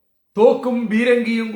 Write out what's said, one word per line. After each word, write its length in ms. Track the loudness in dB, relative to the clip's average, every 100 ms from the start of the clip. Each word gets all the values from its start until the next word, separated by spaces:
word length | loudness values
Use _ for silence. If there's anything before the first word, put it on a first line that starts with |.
| _ _ _ 2
തോക്കും 400 | 2 2 -2 -4 -2
ബീരങ്കിയും 580 | 0 2 0 0 -4 -4